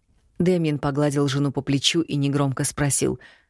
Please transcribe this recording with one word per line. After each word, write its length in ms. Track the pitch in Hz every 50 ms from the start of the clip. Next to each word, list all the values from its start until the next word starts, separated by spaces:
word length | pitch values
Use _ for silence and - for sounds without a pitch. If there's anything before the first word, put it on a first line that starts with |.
| _ _ _ _ _ _ _ -
Дэмьен 400 | 175 175 185 175 165 156 147 139
погладил 480 | - 147 139 143 147 147 139 147 143 143
жену 240 | 131 143 143 143
по 100 | 131 -
плечу 400 | 135 - 139 139 - - - 170
и 140 | 160 - -
негромко 480 | 143 139 139 139 143 139 139 131 - 143
спросил: 560 | - - - 147 143 135 - - 127 127 127 - - - _ _ _